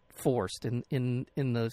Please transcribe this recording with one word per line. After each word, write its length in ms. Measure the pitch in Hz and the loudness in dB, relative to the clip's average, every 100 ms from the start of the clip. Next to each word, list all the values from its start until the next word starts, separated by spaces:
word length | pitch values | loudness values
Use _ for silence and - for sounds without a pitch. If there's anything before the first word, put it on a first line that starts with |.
| _ | _
forced 560 | - 156 123 92 - | -2 2 2 2 -2
in, 200 | - 120 - | -2 -2 -2
in, 360 | 135 123 123 - - | 0 0 -2 -4 -2
in 160 | 135 | 0
the 180 | 120 113 | 0 0